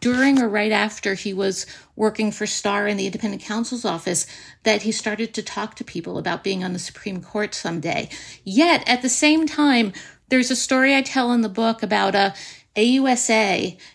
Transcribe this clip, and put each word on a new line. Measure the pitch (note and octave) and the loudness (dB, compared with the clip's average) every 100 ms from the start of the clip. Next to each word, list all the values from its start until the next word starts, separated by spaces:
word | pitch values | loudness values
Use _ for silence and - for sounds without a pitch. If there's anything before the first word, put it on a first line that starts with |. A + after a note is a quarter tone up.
during | B3 B3 C4+ C4+ | 0 2 4 4
or | A#3 | 4
right | G#3 G#3+ | 2 2
after | G#3 G#3+ - G3+ | 2 0 -4 -4
he | G3 G#3 | -4 -4
was | F#3+ G3 F#3 - - - - | -2 -2 -2 -8 -14 -14 -2
working | G#3+ G#3+ G#3+ | 0 0 -2
for | - G#3 | -2 -4
Starr | - G#3 G3+ G#3 | -4 -2 0 0
in | G3+ | -2
the | G3 | -4
independent | G#3+ G#3+ G3 | -4 -4 -6
counsel's | - G#3+ A#3 A#3+ | -6 -4 -4 -4
office, | A3 E3 F#3 F3 - - - - | -4 -4 -4 -4 -4 -10 -20 -6
that | A3 G#3 | 0 0
he | G#3+ | 0
started | G#3+ A3 G#3+ A3+ | -4 -4 -4 -6
to | A3 | -6
talk | - - A3 - | -8 -6 -8 -10
to | |
people | A#3+ F3 E3+ F#3 | -12 -10 -8 -6
about | F3 E3+ | -4 -4
being | F#3+ F#3+ | -4 -4
on | F3+ | -4
the | F3+ | -6
Supreme | - - G#3 F#3 | -10 -12 -10 -10
Court | - G#3 G#3 | -8 -6 -4
someday. | - E3+ E3+ D#3 - E3 - - - | -6 -6 -4 -4 -4 -6 -10 -18 -16
Yet, | - G3 E4+ D#4 - | -2 2 4 4 2
at | B3 | 0
the | B3+ | 0
same | - D4+ D#4+ D#4 | 2 4 4 2
time, | - D4 B3 G#3+ - - - - | 2 4 4 2 -4 -16 -14 0
there's | B3+ B3 | 2 2
a | C4 | 0
story | - C4 C4 | 2 4 4
I | C4+ | 4
tell | C4 C4+ A#3+ | 2 0 2
in | A#3+ | 2
the | A3 | 2
book | F#3+ A3+ A3+ | 2 0 0
about | G3+ G#3 G3 | 0 0 2
a | G3 G3 - - - _ - | 4 2 0 -14 -20 _ 0
A | |
U | A#3 C4 C4+ | 4 4 2
S | A#3+ - | 2 2
A | A3 G3+ F3+ F#3 - - | 2 2 0 -2 -8 -20